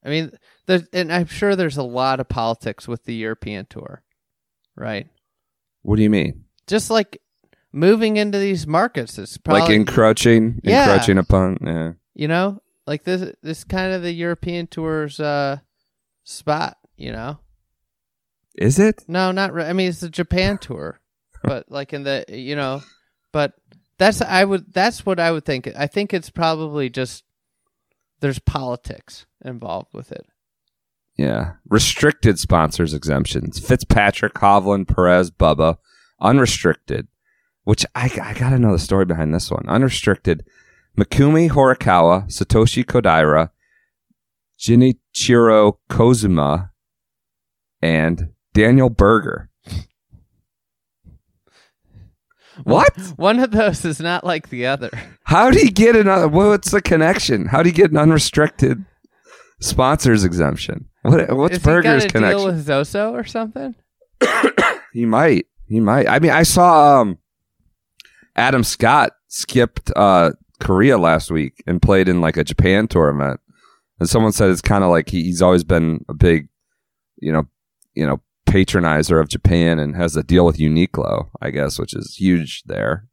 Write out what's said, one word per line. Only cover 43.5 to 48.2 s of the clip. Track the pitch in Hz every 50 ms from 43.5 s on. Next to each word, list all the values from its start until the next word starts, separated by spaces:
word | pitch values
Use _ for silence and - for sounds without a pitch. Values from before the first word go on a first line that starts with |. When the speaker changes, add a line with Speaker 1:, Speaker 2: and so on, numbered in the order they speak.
| _ _ _ _ _ _ _ _ _ _ _ _ _ _ _ _ _ _ _ _ _ _
Speaker 2:
Junichiro | - - 117 120 127 131 123 _ _ _ _ - - - 120 120 117 113 110 107 107 104 101 _ _ _
Kozuma, | - - 113 120 127 113 107 101 90 80 73 71 73 85 92 92 _ _ _ _ _ _ _ _ _ _ _ _ _ _ _ _ _ _ _ _ _ _
and | - 82 82 80 78 82 87 82